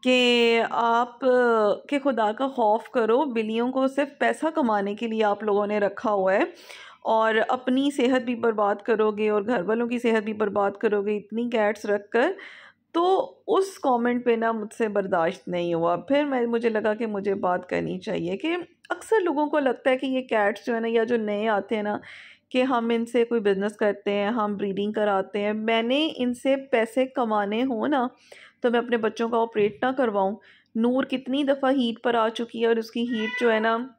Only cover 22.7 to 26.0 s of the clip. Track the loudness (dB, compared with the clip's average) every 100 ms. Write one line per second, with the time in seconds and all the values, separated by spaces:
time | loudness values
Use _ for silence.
22.7 | 0 0 -2 0 0 2 2 0 0 -2
23.7 | 0 -2 0 -2 -2 -2 -2 -2 -2 -4
24.7 | -4 -4 -2 0 0 -2 -4 -4 -2 0
25.7 | 0 2 0